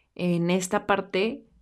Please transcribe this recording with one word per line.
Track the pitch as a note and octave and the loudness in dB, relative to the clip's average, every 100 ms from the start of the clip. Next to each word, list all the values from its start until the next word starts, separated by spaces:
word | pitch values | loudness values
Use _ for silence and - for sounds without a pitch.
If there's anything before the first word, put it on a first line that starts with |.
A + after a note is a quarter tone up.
| _ | _
en | - F3+ E3+ E3+ | -4 0 2 2
esta | F#3 F3+ G#3 G#3 | 2 0 -2 0
parte | G3 F#3+ F#3 A3 C4+ - _ | -2 0 -2 -2 -4 -14 _